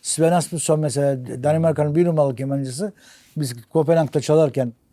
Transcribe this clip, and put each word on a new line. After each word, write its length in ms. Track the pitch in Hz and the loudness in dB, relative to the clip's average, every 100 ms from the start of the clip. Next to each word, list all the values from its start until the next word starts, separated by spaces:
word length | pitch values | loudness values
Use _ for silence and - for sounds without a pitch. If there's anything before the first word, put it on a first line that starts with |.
Sven 300 | - - 160 | -8 0 2
Asmussen 460 | 175 147 165 - 156 | 2 0 -4 0 0
mesela 380 | 151 127 143 135 123 127 | 0 0 0 -2 -6 -4
Danimarka'nın 520 | 131 156 165 151 151 | 0 2 2 0 0
bir 100 | 151 | 2
numaralı 320 | 175 160 143 123 | 2 2 0 -2
kemancısı. 560 | 135 139 135 127 202 - - - _ - | -4 -4 -4 -6 -8 -10 -20 -20 _ -6
Biz 180 | 143 120 113 | -6 -6 -4
Kopenhag'da 480 | 160 151 165 151 156 | 0 2 2 2 0
çalarken 520 | - 156 156 127 123 - _ | 2 4 4 2 -4 -6 _